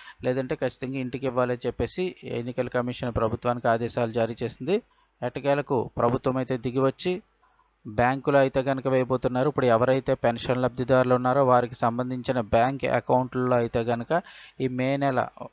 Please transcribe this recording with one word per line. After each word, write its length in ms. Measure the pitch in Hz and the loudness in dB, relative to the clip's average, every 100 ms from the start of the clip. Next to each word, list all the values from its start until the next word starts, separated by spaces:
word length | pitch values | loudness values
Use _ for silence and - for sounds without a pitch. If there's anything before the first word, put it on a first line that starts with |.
| - - 131 | -20 -8 -4
లేదంటే 300 | 127 127 156 | -2 -2 -4
ఖచ్చితంగా 360 | 131 - 123 135 | -4 -6 -8 -6
ఇంటికి 240 | 127 123 131 | -6 -4 -4
ఇవ్వాలని 320 | 123 123 123 123 | 0 0 0 -4
చెప్పేసి 400 | - 117 - 185 - 127 120 | -4 -4 -4 -6 -6 -8 -6
ఎన్నికల 340 | 120 123 120 127 | -6 -4 -4 -2
కమిషన్ 360 | 123 120 123 117 | -4 -4 -4 0
ప్రభుత్వానికి 500 | 113 113 123 120 120 | 0 0 -2 0 2
ఆదేశాలు 400 | 113 117 113 117 113 | 0 0 -2 -2 0
జారీ 180 | 113 117 | -2 -2
చేసింది. 360 | 117 - 127 208 - _ _ _ 123 | -8 -6 -2 -2 -4 _ _ _ -8
ఎట్టకేలకు 500 | 139 139 143 143 135 110 - | -4 0 0 0 -2 -2 0
ప్రభుత్వం 380 | 120 123 139 131 | 0 0 0 -2
అయితే 140 | 127 127 127 | -2 -4 -4
దిగివచ్చి 480 | 123 135 - 180 180 - _ _ _ _ _ 123 | 0 0 0 -4 -4 -8 _ _ _ _ _ -8
బ్యాంకులో 520 | 107 123 135 139 139 | 0 2 2 2 4
అయితే 180 | 135 135 127 | 4 2 -2
కనుక 180 | 135 131 | -2 0
వేయబోతున్నారు. 560 | 131 123 127 127 123 139 | 0 2 0 0 0 0
ఇప్పుడు 140 | 139 131 | 2 4
ఎవరైతే 380 | 113 123 131 131 131 | 4 4 2 0 0
పెన్షన్ 380 | 120 117 - 127 | 0 0 -2 0
లబ్ధిదారులు 500 | 127 123 123 131 127 127 | 0 -2 0 2 4 2
ఉన్నారో 240 | 127 131 131 | 2 2 6
వారికి 260 | 123 120 123 | 4 2 0
సంబంధించిన 560 | 120 117 127 127 120 123 107 | -2 0 -4 -6 -4 -2 0
బ్యాంక్ 300 | 117 120 139 131 123 | 2 2 0 -2 -2
అకౌంట్లలో 580 | - 127 127 127 127 123 | 2 0 0 -2 2 2
అయితే 180 | 117 123 117 | 2 0 0
కనుక 220 | 117 117 165 - - - - | -2 0 -2 -4 -14 -18 -6
ఈ 20 | 131 127 | -4 -2
మే 100 | 131 139 | -2 0
నెల 180 | 139 127 113 - - | 0 0 -2 -6 -18